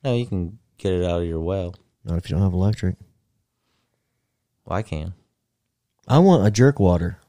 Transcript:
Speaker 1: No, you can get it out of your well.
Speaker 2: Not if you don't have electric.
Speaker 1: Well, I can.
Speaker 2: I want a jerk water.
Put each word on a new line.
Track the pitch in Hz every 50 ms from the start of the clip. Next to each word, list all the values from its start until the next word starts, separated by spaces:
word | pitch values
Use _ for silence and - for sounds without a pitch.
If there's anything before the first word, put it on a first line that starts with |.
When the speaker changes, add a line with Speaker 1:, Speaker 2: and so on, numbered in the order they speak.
| _
Speaker 1:
No, | 139 123
you | 120 120
can | 117 104 95 87 85 101 113 _ _ _ _
get | - 98 92
it | 90 90
out | 90 85 87
of | 87 85
your | 82 80
well. | 80 85 95 98 90 87 90 - _ _ _ _ _
Speaker 2:
Not | - 82 87
if | - -
you | -
don't | 78 98
have | 95 87
electric. | 90 92 101 110 - - 92 90 _ - _ _ _ _ _ _ _ _ _ _ _ _ _ _ _ _ _ _ _ _ _ _ _ _ _ _ _ _ _ _ _ _
Speaker 1:
Well, | - - 95
I |
can. | 110 - - 78 78 85 90 _ _ _ _ _ _ _ _ _ _ _ _ _ _ _ _ _ _ -
Speaker 2:
I | 123 143
want | 180 196 180 143 95
a | 107
jerk | 101 101 123 139 143 -
water. | 101 92 87 85 82 87 87 - _